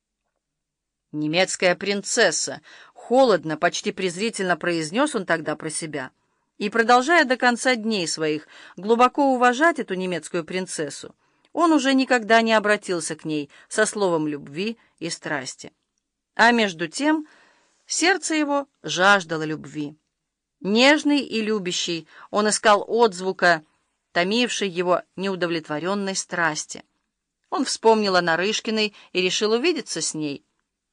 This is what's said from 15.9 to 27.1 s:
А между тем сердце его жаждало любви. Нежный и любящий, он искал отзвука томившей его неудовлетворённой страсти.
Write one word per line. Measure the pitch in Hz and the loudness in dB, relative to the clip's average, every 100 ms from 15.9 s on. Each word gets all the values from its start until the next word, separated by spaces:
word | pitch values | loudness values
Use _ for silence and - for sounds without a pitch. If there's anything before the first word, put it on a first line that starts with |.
| _ _ _ _ | _ _ _ _
А | - 226 | 4 4
между | 233 208 160 170 | 6 2 -2 -6
тем | - 285 311 302 _ _ _ _ _ - | -2 0 0 -2 _ _ _ _ _ -10
сердце | - 330 381 - | -2 0 0 0
его | 311 285 285 277 _ | -2 0 -2 -4 _
жаждало | 160 156 190 202 160 165 | -8 2 4 4 2 -4
любви. | 156 156 143 147 147 151 _ _ _ _ _ _ | -4 -6 -8 -10 -10 -12 _ _ _ _ _ _
Нежный | 180 214 262 302 294 294 | -2 4 4 4 2 0
и | - 226 | 0 -4
любящий, | 214 214 180 175 - 170 160 - - | -2 -4 -4 -6 -6 -8 -10 -20 -6
он | 202 214 | -2 0
искал | - 226 208 - | 2 4 2 2
отзвука | 220 233 175 185 185 175 165 156 _ _ _ _ | 2 2 2 -6 0 2 2 -2 _ _ _ _
томившей | 175 185 226 240 - 202 | -2 0 0 0 -2 -4
его | 170 180 170 - | -2 0 0 -2
неудовлетворённой | - 196 185 170 165 156 151 170 202 196 190 | -8 -6 -4 -2 -4 -4 -6 -4 -4 -4 -6
страсти. | - 175 165 - - - - _ _ | -6 -2 -2 -2 -8 -14 -20 _ _